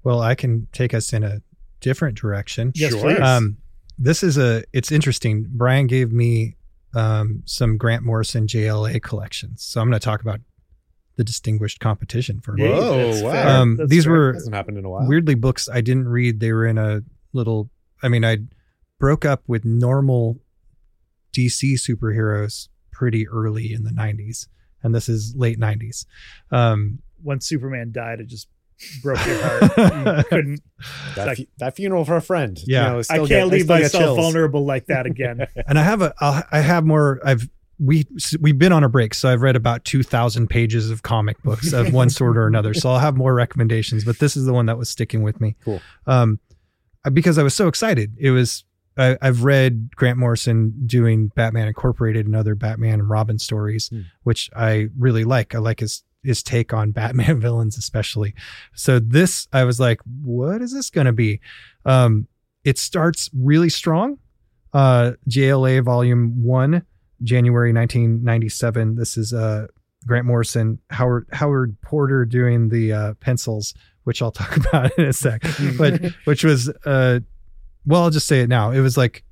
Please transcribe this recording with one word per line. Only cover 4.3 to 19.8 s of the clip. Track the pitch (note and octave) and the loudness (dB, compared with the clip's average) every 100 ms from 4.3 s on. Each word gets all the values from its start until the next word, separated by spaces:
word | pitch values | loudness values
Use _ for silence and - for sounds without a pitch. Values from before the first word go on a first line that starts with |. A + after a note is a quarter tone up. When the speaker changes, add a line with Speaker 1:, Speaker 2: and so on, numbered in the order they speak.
| C#3+ | 2
Speaker 1:
a, | B2 A2+ - | 2 0 -2
it's | B2+ - | -6 0
interesting. | D3+ C#3+ - A#2 G#2+ G#2+ | 0 0 -2 -2 -2 -4
Brian | A#2 B2 C3+ C3 | -2 2 2 2
gave | C3 B2 | 0 0
me, | A#2 A#2+ A2+ A2+ - - _ _ | 2 2 0 -2 -8 -20 _ _
um, | A2+ A2 G#2+ G#2+ G#2+ - | -2 0 0 -2 -4 -8
some | - A#2+ A2 | -2 0 2
Grant | A#2 A#2 | 0 0
Morrison | A#2 A2+ A2 A2+ G#2+ | -2 -2 -2 -2 -2
J | A#2 G#2+ | 0 0
L | G#2+ A2 | 0 -2
A | A2+ | -4
collections. | - G#2 G2+ - - A2 | -6 -10 -8 -12 -12 -14
So | - A#2 | -8 -2
I'm | A2+ | 0
gonna | A2+ | 0
talk | A#2+ G#2+ | -2 -4
about | A2+ G#2 - _ _ _ _ _ _ - | -6 -8 -12 _ _ _ _ _ _ -6
the | |
Distinguished | A2+ - A#2 G#2+ G#2 - | -4 -4 -2 -2 -4 -4
Competition | A2+ G#2 - A#2+ B2+ G2+ | -4 -4 -4 -6 -6 -8
for | - G#2 | -6 -2
a | |
Speaker 2:
Yeah, | C#3 | 0
Speaker 1:
minute. | - | 2
Speaker 3:
Whoa, | A#3 C3+ A#2+ | 2 0 0
Speaker 2:
that's | A2 | 0
Speaker 3:
wow. | G#2+ | -2
Speaker 2:
fair. | - C#3 | 2 4
Speaker 1:
Um, | C3 B2 A2+ | 6 4 2
Speaker 2:
That's | D3 | 4
Speaker 1:
these | E3 | 4
Speaker 2:
fair. | D#3 | 6
Speaker 1:
were | E3 C3+ | 4 4
Speaker 3:
Hasn't | A#2+ A#2+ G2+ | 0 -8 -8
happened | G2 G#2 | -8 -10
in | F#2+ | -8
a | |
while. | F#2 C3 | -4 0
Speaker 1:
weirdly | D#3 D#3 B2+ | 2 2 2
books | C3 B2+ - | 0 -2 -4
I | B2 | -2
didn't | A#2 C3 B2+ | 0 -2 0
read. | A#2+ B2 A2 | -2 -2 -2
They | A2+ | -2
were | A2+ A2+ | 0 0
in | A2 | 0
a | G#2+ G#2+ A2 _ _ | -2 -4 -8 _ _
little, | C3 A#2 A2 G#2+ _ _ _ | -6 -2 -4 -6 _ _ _
I | B2+ | 0
mean, | A#2+ A2+ | 2 2
I | A2 A2+ _ _ _ _ _ | 0 -6 _ _ _ _ _
broke | C3+ D3+ D3 | 0 2 0
up | B2+ - | -2 -2
with | A#2 A2+ | -4 0
normal | A#2 | 0